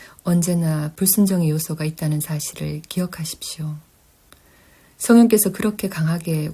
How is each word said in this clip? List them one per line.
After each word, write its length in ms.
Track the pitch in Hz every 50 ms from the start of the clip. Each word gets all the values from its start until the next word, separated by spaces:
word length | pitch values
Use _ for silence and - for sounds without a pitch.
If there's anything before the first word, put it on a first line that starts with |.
| - - - - -
언제나 680 | 180 175 175 170 180 175 170 165 160 156 151 151 151 -
불순종의 540 | - 196 185 - 214 202 190 190 180 165 156
요소가 360 | 151 160 160 - 156 156 175
있다는 360 | 156 160 - 170 151 151 151
사실을 600 | 151 - 156 147 - - - - 151 151 147 151 156
기억하십시오. 880 | - - 180 180 180 - - 160 - - - - - - - 156 156 151 151 - _ _ _ _ _ _ _ _ - - _ _ _ _ _ _ _ _ _ _ _ _
성령께서 540 | - - - 233 233 233 233 220 214 - 196
그렇게 380 | 196 - - 214 208 - - 196
강하게 580 | - 160 160 156 165 175 165 175 160 156 151 151